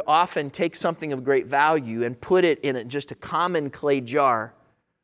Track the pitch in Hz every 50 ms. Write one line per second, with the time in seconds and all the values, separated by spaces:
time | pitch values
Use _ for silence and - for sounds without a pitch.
0 | - 147 151 165 175 175 - 160 147 139 - - 196 170 - - - 170 170 -
1 | 165 151 139 131 123 135 135 131 - 120 139 139 147 156 160 151 127 113 113 117
2 | 117 120 123 - - - 180 185 175 170 143 - - 143 131 123 113 123 131 143
3 | 139 - - - - - 165 156 175 180 175 160 147 139 - - - 143 143 135
4 | 123 117 135 151 139 131 120 110 110 120 - _ _ _ _ _ _ _ _ _